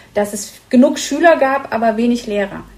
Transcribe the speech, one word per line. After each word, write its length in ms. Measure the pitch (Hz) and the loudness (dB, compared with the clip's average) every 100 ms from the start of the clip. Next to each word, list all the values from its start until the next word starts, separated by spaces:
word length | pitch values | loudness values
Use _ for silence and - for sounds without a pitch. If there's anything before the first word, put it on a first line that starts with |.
| - | -10
dass 200 | 208 202 | -4 -4
es 200 | 214 - - - | -6 -12 -18 0
genug 280 | 247 294 294 | 4 4 2
Schüler 380 | - 285 330 302 | -6 2 4 4
gab, 360 | 269 277 - | 2 -2 -4
aber 240 | 226 226 214 | -2 -2 0
wenig 300 | 240 240 - | 0 -2 -2
Lehrer. 360 | 208 196 160 - | -4 -4 -8 -18